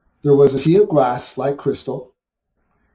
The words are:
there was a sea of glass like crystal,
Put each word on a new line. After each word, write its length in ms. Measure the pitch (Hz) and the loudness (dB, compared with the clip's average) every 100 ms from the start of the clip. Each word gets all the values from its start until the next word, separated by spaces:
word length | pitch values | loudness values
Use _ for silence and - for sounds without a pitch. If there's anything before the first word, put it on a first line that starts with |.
| _ _ | _ _
there 120 | 147 | 0
was 180 | 139 139 | 4 4
a 60 | 131 | 2
sea 200 | 160 180 | 2 2
of 100 | 208 | 2
glass 500 | 151 127 123 - - | 2 0 -2 -10 -8
like 180 | 135 139 | -6 -6
crystal, 520 | 143 117 - 131 - _ _ _ _ _ _ _ _ | -6 -6 -8 -12 -12 _ _ _ _ _ _ _ _